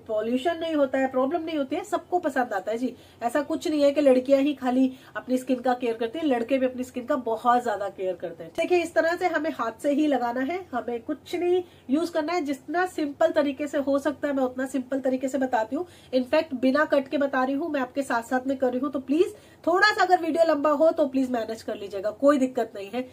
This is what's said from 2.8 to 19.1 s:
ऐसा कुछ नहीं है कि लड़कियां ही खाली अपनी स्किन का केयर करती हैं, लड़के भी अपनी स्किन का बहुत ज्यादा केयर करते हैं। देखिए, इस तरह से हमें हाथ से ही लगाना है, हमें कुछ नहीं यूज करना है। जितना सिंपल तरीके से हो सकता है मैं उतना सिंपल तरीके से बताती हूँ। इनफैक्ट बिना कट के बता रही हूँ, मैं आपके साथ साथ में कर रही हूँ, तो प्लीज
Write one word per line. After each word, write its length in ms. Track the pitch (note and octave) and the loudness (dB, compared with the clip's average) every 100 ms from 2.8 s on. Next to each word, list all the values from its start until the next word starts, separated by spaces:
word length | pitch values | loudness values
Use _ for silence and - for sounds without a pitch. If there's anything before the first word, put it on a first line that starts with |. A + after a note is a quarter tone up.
| B3+ - - - | -4 -6 -18 -8
ऐसा 200 | A#3 D4+ | -4 -2
कुछ 260 | C#4+ D#4+ F4 | -2 -4 -2
नहीं 140 | D4+ | 2
है 100 | C#4+ | 2
कि 100 | C#4+ | 4
लड़कियां 400 | C#4+ B3+ B3+ C#4 | 4 4 4 2
ही 120 | C#4 | 4
खाली 380 | C#4 B3+ B3+ C4 - - - | 0 0 2 2 0 -12 -12
अपनी 220 | - B3+ | -2 -4
स्किन 220 | - B3+ | 0 -2
का 140 | B3+ | 0
केयर 200 | B3 B3 | -2 -2
करती 260 | A3+ A#3 D#4+ | -4 -4 -2
हैं, 60 | D#4+ | 0
लड़के 320 | A#3+ A3+ C4+ | 0 0 0
भी 80 | B3+ | 0
अपनी 180 | B3+ | -4
स्किन 220 | B3+ B3+ A#3+ | -8 -10 -4
का 100 | D4 | -4
बहुत 460 | A#3 A3 B3 A#3+ | -2 0 2 2
ज्यादा 260 | A#3 G3+ G3+ | 2 -4 -6
केयर 260 | F#3 F#3 F3 | -4 -6 -4
करते 280 | F3 E3+ | -8 -12
हैं। 80 | E3 - | -12 -4
देखिए, 200 | E4 F4+ | 2 2
इस 160 | E4 | 2
तरह 220 | E4+ D#4+ E4+ | 0 0 0
से 120 | F4+ | 0
हमें 220 | D#4+ D#4 | 0 -2
हाथ 300 | - A3+ A3+ | -4 -6 -2
से 120 | D4 | 0
ही 140 | C#4 D4+ | 2 2
लगाना 340 | C4 A#3+ A#3+ | 2 0 -2
है, 220 | C4+ F4+ F#4 | -2 -4 -6
हमें 280 | B3 A3 A#3+ | -8 -6 -8
कुछ 340 | A#3 D4+ - F4 | -6 -10 -6 -4
नहीं 260 | F4 F4+ F4+ - - | 0 0 -2 -14 -2
यूज 200 | C#4 E4 | -2 0
करना 240 | D#4+ D4+ | -2 -2
है। 80 | F4 | -2
जितना 420 | C#4+ C4+ - E4 F4+ | -2 -6 -4 -2 -2
सिंपल 440 | - D4+ C#4+ E4 | -2 -6 0 2
तरीके 360 | D#4+ C#4+ C4+ D4 | 2 0 -2 -4
से 100 | D4+ | -2
हो 180 | C#4 C#4 | 0 0
सकता 280 | C#4+ D4 D4 | 0 -4 -4
है 60 | |
मैं 100 | C4+ | 0
उतना 220 | B3+ B3+ C4 | -2 -2 -4
सिंपल 320 | C#4 B3+ C4+ | -4 -4 -2
तरीके 260 | C4 B3+ C4 | -2 -2 -2
से 100 | C4+ | -2
बताती 380 | B3+ A3 A3 C#4 | 0 0 -2 -4
हूँ। 100 | F4+ - - | -8 -12 -4
इनफैक्ट 400 | B3+ B3+ D#4 D#4+ B3+ | -2 2 0 0 0
बिना 300 | C4 C#4 D4+ | 2 2 2
कट 200 | C#4+ C#4 | 2 0
के 100 | D4+ | -2
बता 260 | C#4 C4+ | 0 0
रही 120 | B3+ C#4 | 0 -2
हूँ, 140 | E4 | -2
मैं 120 | D4 | -2
आपके 220 | B3+ - | -4 -4
साथ 200 | C4+ A#3+ | -2 -2
साथ 240 | A#3 B3+ C4 | -2 -4 -2
में 100 | C4+ | 0
कर 140 | B3+ | 0
रही 80 | B3 | 0
हूँ, 120 | C#4+ | -4
तो 80 | C4+ | -4
प्लीज 340 | C4 | -2